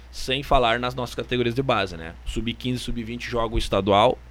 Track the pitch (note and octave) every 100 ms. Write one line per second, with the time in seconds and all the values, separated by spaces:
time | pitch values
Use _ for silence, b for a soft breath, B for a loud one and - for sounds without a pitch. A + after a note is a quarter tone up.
0 | B - - C3 C#3+ C3+ A#2 A#2 B2 B2
1 | A#2+ - A#2 B2 A#2+ A#2 C3+ A2+ G2 E2+
2 | E2 E2 - A#2 A2 A#2 B2+ B2 A#2+ A#2
3 | A2+ A#2+ - A#2+ A2+ A2+ - G2+ G2 G2
4 | A#2+ - -